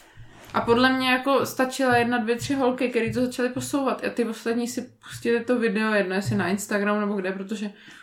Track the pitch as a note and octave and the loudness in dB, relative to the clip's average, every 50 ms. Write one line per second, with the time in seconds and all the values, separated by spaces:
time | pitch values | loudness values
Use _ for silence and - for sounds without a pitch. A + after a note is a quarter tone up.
0 | - - - - - - - - - - - - - - A#3 A#3+ B3+ C4 C4 C4 | -20 -20 -20 -20 -20 -20 -20 -20 -12 -6 -4 -2 2 2 4 6 6 4 4 2
1 | B3+ B3+ B3+ B3+ B3+ C#4 C#4 A#3 A3 - - - C4 B3+ B3+ - C4+ B3+ A#3+ A#3+ | 2 2 2 2 2 2 2 2 2 0 0 0 0 0 0 0 2 4 4 4
2 | A#3 A#3 B3 A#3+ G#3+ A3+ A#3+ A#3 - - C#4+ C4+ C4 B3 B3 - C4 B3 B3 A3+ | 4 2 0 0 0 0 -2 -2 -2 -2 0 2 2 2 2 0 0 0 0 0
3 | A3+ A3 - B3 B3+ B3 B3 - B3 B3 B3 C4 - - - C#4 C4+ B3 - - | 0 0 0 0 -2 -2 0 -2 -2 -2 -2 -4 -4 -2 -2 0 0 0 -2 -2
4 | - G3+ G3 - A#3 A#3+ A3 - - A3+ A3+ A#3+ A#3+ A#3 - B3 - - - _ | -4 -2 -2 -2 -2 -2 -4 -6 -4 -4 -2 -2 -2 -4 -4 -6 -8 -10 -12 _
5 | - - - - - A#3 A#3 A#3 A3+ - B3 A3+ A3+ A3+ G3 A3 A3 A3 G#3+ G3+ | -18 -16 -12 -4 -2 0 0 2 2 0 0 2 2 0 0 0 0 2 2 2
6 | G3 F#3 F#3 G3+ G3 - G#3+ G3+ F3 F3 G3 G3 - - G#3+ G3+ G3+ G#3 G#3 G#3 | 2 0 0 -2 0 0 0 0 0 0 -2 -2 -2 -2 -2 0 0 0 0 0
7 | G#3 G3+ G#3 G3 F3+ F#3 F#3+ G3 F#3+ G3 A3 G3 G#3+ G3+ - - - - - - | 0 -2 -2 -2 -4 -4 -4 -6 -6 -8 -6 -6 -6 -8 -10 -12 -20 -20 -20 -20